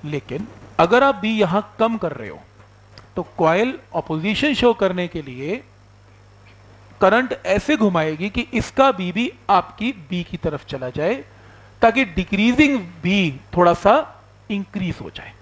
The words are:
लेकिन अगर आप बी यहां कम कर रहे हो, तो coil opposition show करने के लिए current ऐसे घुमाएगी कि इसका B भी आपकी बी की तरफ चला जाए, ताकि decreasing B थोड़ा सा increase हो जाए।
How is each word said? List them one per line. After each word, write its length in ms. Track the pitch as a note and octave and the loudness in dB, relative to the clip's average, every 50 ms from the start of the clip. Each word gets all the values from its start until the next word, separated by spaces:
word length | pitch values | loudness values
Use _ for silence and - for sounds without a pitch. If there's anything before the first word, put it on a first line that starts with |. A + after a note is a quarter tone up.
| - | -10
लेकिन 420 | D3 D3 C#3+ - - B2+ D3+ G#3+ - - - - - - - | -8 -8 -8 -8 -8 -10 -10 -10 -12 -16 -20 -20 -12 0 2
अगर 240 | E3 F3 G#3 B3 C4+ | 2 4 4 4 4
आप 120 | C#4 C4+ | 4 0
बी 240 | F#3+ F3+ G#3+ A3+ G#3+ | 0 -4 -4 0 0
यहां 220 | G3+ E3 F3 G#3 G#3 - - - | 0 2 0 -2 -4 -4 -4 -2
कम 180 | A3 A3+ A3+ | -2 -2 -2
कर 140 | G#3+ F#3 D#3+ | -4 -6 -8
रहे 180 | C#3+ A#2 A2+ G2 | -8 -8 -14 -14
हो, 100 | D2+ D2 - - _ - - - - _ - _ - - - - _ | -14 -16 -20 -20 _ -20 -20 -20 -20 _ -20 _ -20 -20 -20 -12 _
तो 80 | - F3 - - | -10 -10 -8 -2
coil 420 | - F3 D#3+ E3 F#3+ A3+ B3+ C4 - - _ - | 0 2 4 4 4 0 0 -4 -8 -14 _ -8
opposition 580 | E3+ - - D#3+ D#3 D#3 G3+ G#3+ - - D4+ C4+ | -8 -6 -4 -6 -2 -2 -2 -2 0 0 0 0
show 200 | - - A#3+ A3+ | 4 4 2 4
करने 340 | - G3+ F#3+ F#3 F3+ F3+ | 4 0 0 0 -2 -6
के 140 | E3+ - E3 | -6 -6 -10
लिए 420 | D3 C#3 B2 B2 C3+ D#3 G3+ B3+ - - - _ - _ - - - - - - - - - - - - - - - - - - - - - - | -10 -10 -12 -10 -8 -6 -8 -8 -10 -18 -20 _ -20 _ -20 -20 -20 -20 -20 -20 -20 -20 -20 -20 -20 -20 -20 -20 -20 -20 -20 -20 -20 -20 -4 2
current 380 | G3+ F#3+ G3+ A#3+ B3+ A#3+ - - - | 4 4 4 4 2 0 -6 -6 -2
ऐसे 320 | F3 F#3+ G#3 - - D4+ | -2 -2 0 2 0 0
घुमाएगी 520 | G#3 A3 G3+ F3+ E3+ D#3 D#3 D#3 D3+ F3+ G#3 | 2 2 2 2 0 0 -2 -4 -4 -6 -6
कि 120 | - A#3+ A#3 - - | -4 -6 -8 -4 -4
इसका 380 | A#3 - - - - C4 C4+ | -4 -4 -4 2 4 4 4
B 200 | B3 F3+ F#3 F3+ | 4 0 -4 -4
भी 220 | E3+ G#3 A#3+ E4+ - - - - | -2 -2 -4 -4 -6 -10 0 2
आपकी 420 | G3+ F#3 F3 - - - G#3 A#3+ | 2 2 2 0 -10 -6 -6 -6
बी 320 | C4 G3 D3+ C3+ F#3 F3+ E3+ | -6 -8 -10 -8 -6 -6 -6
की 140 | - - | -6 -10
तरफ 280 | F3 - E3+ D3 C#3 - | -6 -6 -6 -6 -6 -10
चला 240 | - - C3 B2+ B2+ | -10 -10 -8 -8 -8
जाए, 340 | - D3 D3 F3+ A#3 C4+ - - - - - - - - - - - - | -6 -2 -2 -2 -2 -4 -8 -16 -20 -20 -20 -20 -20 -20 -20 -20 -4 2
ताकि 240 | - A3+ G#3+ B3+ C4 | 2 4 4 4 -2
decreasing 760 | G3 D#3+ F#3+ F#3 - G#3 F#3+ G#3+ A#3 B3 B3+ D4+ C#4+ C#4+ A#3+ | 0 -2 -6 -4 -2 0 2 2 2 4 4 4 4 4 0
B 600 | F#3 E3+ F3 - - F3+ G3 G3+ F#3 D#3+ C3 C3+ - - - | -4 -8 -14 -6 -2 0 2 2 0 0 -2 -6 -14 -6 0
थोड़ा 160 | F3 F3+ E3+ E3+ | 4 4 4 4
सा 500 | - - G3 A3+ D4+ - - - - - _ _ - _ _ | 4 4 4 4 4 2 -4 -12 -20 -20 _ _ -20 _ _
increase 440 | G#3 G3+ G3 - - G3+ F#3 F3 - - | -8 -8 -8 -8 -8 -6 -6 -6 -6 -8
हो 80 | G#2 E2 | -12 -16
जाए। 240 | - - - - - - | -16 -16 -20 -20 -20 -20